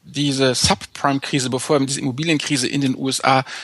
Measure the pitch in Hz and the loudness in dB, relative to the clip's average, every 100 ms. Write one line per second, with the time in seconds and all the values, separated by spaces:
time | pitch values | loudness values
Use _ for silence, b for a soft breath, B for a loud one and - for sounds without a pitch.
0 | - - 143 135 135 123 - 196 - - | -10 -2 0 2 2 2 0 0 -4 -2
1 | 147 139 - 147 127 127 - 151 135 135 | 0 0 0 -2 0 -2 0 2 2 -2
2 | 143 127 160 156 - 143 127 - 139 131 | -4 -2 0 -2 0 -2 0 0 0 0
3 | 135 131 - 131 131 B | -2 0 2 2 0 B